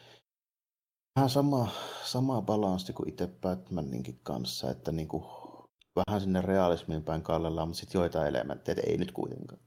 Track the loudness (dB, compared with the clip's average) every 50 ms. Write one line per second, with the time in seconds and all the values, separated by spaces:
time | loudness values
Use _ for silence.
0 | -20 -20 -20 -20 _ _ _ _ _ _ _ _ _ _ _ _ _ _ _ _
1 | _ _ _ 4 4 6 6 4 4 4 4 2 2 0 -2 -6 -8 -10 -10 -10
2 | -8 -4 0 0 2 2 2 2 2 2 2 4 4 4 2 0 -2 -4 -6 -4
3 | -6 -6 -4 -4 -4 -4 -4 -2 -2 -2 0 -2 -4 -4 -4 -4 -4 -4 -4 -6
4 | -6 -8 -12 -10 -8 -6 -6 -4 -4 -6 -6 -4 -4 -4 -6 -4 -4 -4 -2 -2
5 | -4 -4 -6 -6 -6 -10 -14 -16 -16 -18 -18 -20 -20 _ _ _ _ _ 0 0
6 | 2 2 0 0 2 2 2 2 4 4 4 6 6 6 4 2 0 -2 -4 -2
7 | -2 -2 -2 -2 0 0 0 2 2 0 0 0 -2 -2 -4 -6 -6 -2 2 2
8 | 2 2 2 2 2 2 2 0 -2 -2 -6 -4 -4 -2 -2 0 2 2 2 0
9 | 0 -2 -4 -6 -6 -6 -6 -10 -12 -14 -16 -18 _